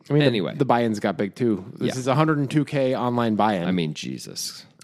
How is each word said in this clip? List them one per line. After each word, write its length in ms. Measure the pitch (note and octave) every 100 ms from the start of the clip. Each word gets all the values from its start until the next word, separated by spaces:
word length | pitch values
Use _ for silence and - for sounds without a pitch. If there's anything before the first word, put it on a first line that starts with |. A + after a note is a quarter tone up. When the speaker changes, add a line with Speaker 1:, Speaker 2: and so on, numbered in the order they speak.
| -
Speaker 1:
I 40 |
mean, 80 | D3
the, 40 | C#3+
Speaker 2:
Anyway. 260 | A2+ D2+ -
Speaker 1:
the 100 | B2
buy-ins 340 | A#2+ A#2 G#2
got 180 | G#2+ E2+
big, 160 | G2+ -
too. 300 | A#2+ F#2+ F#2+ -
This 180 | A#2+ B2+
Speaker 2:
Yeah. 40 |
Speaker 1:
is 80 | B2+
a 80 | C3+
hundred 220 | D#3+ D3
and 100 | C3
two 140 | D3+ C#3
K 300 | C#3+ C3 A#2
online 400 | B2 A#2+ A#2 G#2
buy-in. 320 | G#2+ F#2+ E2+
Speaker 2:
I 40 |
mean, 220 | F2+ D#2 D2
Jesus. 720 | B1 B1+ - - - - - -